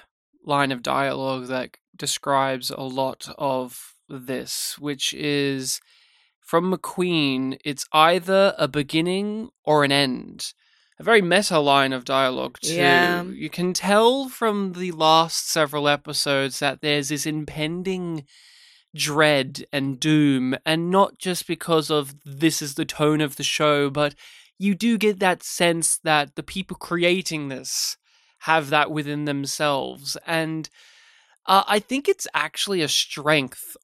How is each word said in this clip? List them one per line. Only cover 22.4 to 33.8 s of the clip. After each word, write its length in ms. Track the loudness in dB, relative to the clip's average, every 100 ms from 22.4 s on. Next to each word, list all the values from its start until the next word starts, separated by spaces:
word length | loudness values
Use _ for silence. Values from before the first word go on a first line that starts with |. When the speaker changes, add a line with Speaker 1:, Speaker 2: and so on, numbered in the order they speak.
| 0 0
Speaker 1:
is 140 | -4 -6
the 100 | -6
tone 360 | 0 2 2
of 160 | 0 -2
the 60 |
show, 460 | -4 0 2 2 0
but 240 | 0 -2 -4 -18 -20 _ _
you 160 | -2 2
do 240 | 2 2
get 200 | 2 2
that 220 | 0 0
sense 560 | -4 0 2 2 0 -2
that 320 | 2 2 0 -6
the 80 |
people 340 | -10 -10 -8 -12
creating 680 | -6 0 2 2 -2 -6 -6
this 500 | -8 -8 -6 -6 -8 _ _ _ _
have 280 | 2 2 4
that 220 | 2 2
within 340 | -2 -4 -4 -4
themselves. 880 | -4 -4 -2 0 0 -2 -8 -12 -12 -4
And, 420 | -2 -2 -6 -8 _ -20 _ _ _ _ _ 2
uh, 160 | 2 4
I 120 | 0
think 280 | 0 -2 0
it's 200 | -2 -4
actually 480 | -8 -8 -6 -4 -2
a 60 | 0
strength 880 | -2 -4 -4 0 0 0 -10 -18 -6